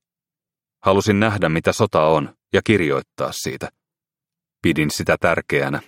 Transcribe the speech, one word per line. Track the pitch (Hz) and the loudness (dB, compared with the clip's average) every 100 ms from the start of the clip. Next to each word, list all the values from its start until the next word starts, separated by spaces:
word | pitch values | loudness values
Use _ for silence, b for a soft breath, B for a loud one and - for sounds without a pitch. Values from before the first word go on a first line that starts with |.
| _ _ _ _ _ _ _ _ | _ _ _ _ _ _ _ _
Halusin | - 98 98 101 | 0 2 2 2
nähdä, | 110 104 85 | 2 0 0
mitä | 80 87 | 0 0
sota | 90 107 82 78 | 0 0 2 2
on, | 80 71 - _ | 2 -2 -12 _
ja | 95 | -2
kirjoittaa | - 104 80 67 - - 67 | 2 0 2 -2 -6 -8 -8
siitä. | - - 67 - _ _ _ _ _ _ _ _ _ | -8 -10 -10 -12 _ _ _ _ _ _ _ _ _
Pidin | 90 76 76 | -2 0 -2
sitä | - 85 82 | -2 -2 0
tärkeänä. | 90 80 - 71 69 69 | 0 -2 -2 -2 -2 -6